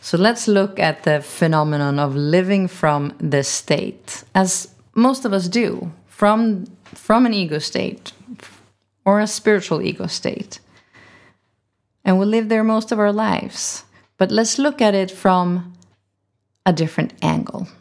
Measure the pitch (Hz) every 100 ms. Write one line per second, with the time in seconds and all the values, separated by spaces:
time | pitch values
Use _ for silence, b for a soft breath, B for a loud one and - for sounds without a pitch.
0 | - 170 208 226 - 196 190 196 165 151
1 | - 151 143 - 165 156 151 147 143 143
2 | 143 139 147 175 185 196 185 - 156 147
3 | 143 - 156 139 139 - - 147 - -
4 | - - - 190 185 - - _ _ -
5 | 247 269 240 196 175 233 233 - 170 -
6 | _ - 208 220 226 196 180 - - -
7 | - 220 247 208 175 151 - - - -
8 | - - - 247 - - _ _ _ _
9 | 196 202 214 - - 208 - 160 180 -
10 | 180 - - - - - b b b b
11 | b b b b _ _ _ _ _ _
12 | - 185 196 226 220 220 220 220 220 220
13 | 208 208 220 185 - - - - - b
14 | b _ 185 208 226 - 285 277 214 196
15 | 190 - 196 180 180 180 175 - _ _
16 | _ _ _ _ _ _ 190 160 160 -
17 | - - - 156 - - 175 -